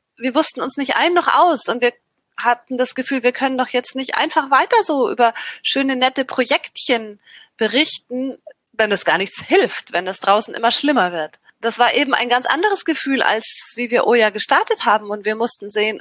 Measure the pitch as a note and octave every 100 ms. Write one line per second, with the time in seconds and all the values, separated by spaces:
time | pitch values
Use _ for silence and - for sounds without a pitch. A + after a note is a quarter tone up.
0 | _ - B3+ C4+ D4+ - C4+ C#4+ C4+ A#3
1 | E4 F4 - C#4+ F4 D4 - A#3+ A#3+ -
2 | _ _ _ - A#3+ A#3+ - B3+ B3+ B3+
3 | B3+ C4 A#3+ B3 C4 B3+ - B3 - C4
4 | C4 - D#4 D#4 C4+ C4+ F4+ A#4 F4+ C#4+
5 | A#3+ A3 A#3 - - - - C4+ C4+ B3+
6 | C4 C4+ B3+ - B3 D#4+ - - - A#3
7 | G#3+ G#3 _ - - - G#3+ A#3+ D#4 -
8 | - B3+ C4 - - - _ - G#3+ G3+
9 | E3+ E3 G3 - - G4 A3 - - F3
10 | F#3 G3+ - G#3 A3+ A#3 A#3 - C#4+ C4
11 | F3+ E3+ D3+ _ _ - A3+ A3 A#3+ C4
12 | C#4+ - A#3+ B3 B3+ D4 G#4 G4 - D#4
13 | C#4 C4+ - A3 - - - A3+ A#3+ A#3+
14 | - A#3+ G#3+ G#3 - D4+ A4 A4 B3 G#3+
15 | G#3 G#3 G#3 A3 A#3 - G3+ G#3 G#3+ -